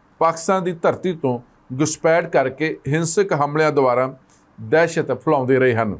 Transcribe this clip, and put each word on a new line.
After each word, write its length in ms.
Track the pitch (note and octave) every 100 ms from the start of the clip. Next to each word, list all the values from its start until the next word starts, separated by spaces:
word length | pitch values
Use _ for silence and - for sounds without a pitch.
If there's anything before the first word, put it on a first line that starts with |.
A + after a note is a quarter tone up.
| _ _
ਪਾਕਿਸਤਾਨ 420 | E3 E3 - F#3+
ਦੀ 80 | F3+
ਧਰਤੀ 420 | E3+ F#3 - F3+
ਤੋਂ 240 | D#3+ C3+ A#2+ - _ - C3
ਘੁਸਪੈਠ 500 | D3+ - E3 E3 E3
ਕਰਕੇ 480 | E3 C3 C3 D#3 - C#3
ਹਿੰਸਕ 460 | D#3 E3 - G3
ਹਮਲਿਆਂ 380 | D3+ C#3+ D3+ D#3
ਦੁਆਰਾ 420 | C#3+ C3 A#2+ C3 C#3+ _ _ _ -
ਦਹਿਸ਼ਤ 520 | A2 D#3 E3 E3 C3
ਫੈਲਾਉਂਦੇ 480 | A#2+ - D3 B2+ C3
ਰਹੇ 160 | B2+ A2+
ਹਨ। 220 | A2+ E2+